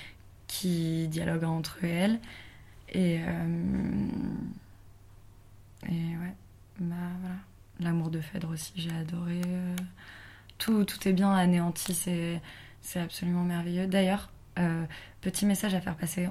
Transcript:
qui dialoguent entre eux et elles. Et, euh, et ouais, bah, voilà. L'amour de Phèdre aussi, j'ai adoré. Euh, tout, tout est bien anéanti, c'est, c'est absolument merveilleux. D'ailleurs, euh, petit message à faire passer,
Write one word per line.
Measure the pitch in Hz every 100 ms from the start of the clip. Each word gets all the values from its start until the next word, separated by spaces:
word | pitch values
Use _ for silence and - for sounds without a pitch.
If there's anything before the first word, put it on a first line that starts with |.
| - - - - -
qui | - 185 170 165 165 160
dialoguent | 160 170 165
entre | 165 165 156 -
eux | 170
et |
elles. | 170 202 226 - - - - - - -
Et, | - 180 165
euh, | 170 170 165 170 185 196 - 202 202 - - - - - - - - - - - - - - - - - -
et |
ouais, | 170 165 165 175 190 - - - -
bah, | 175 175 175 180
voilà. | 185 185 - - - -
L'amour | 170 170 160
de | 165
Phèdre | 156 175 165
aussi, | 160 - 180
j'ai | 165
adoré. | 165 160 175 175 175 180
Euh, | 180 180 180 185 - - - - - - -
tout, | - 214 202
tout | - 190
est |
bien | 185 196
anéanti, | 190 175 175 175 170 - 180
c'est, | 185 175 170 170 - - - -
c'est | - 180
absolument | 170 - 175 175
merveilleux. | 175 175 175 175 190
D'ailleurs, | 190 185 202 - - - -
euh, | 175 165 160 - - -
petit | 190 - 202
message | 196 214
à | 185
faire | 185 160
passer, | 170 - 180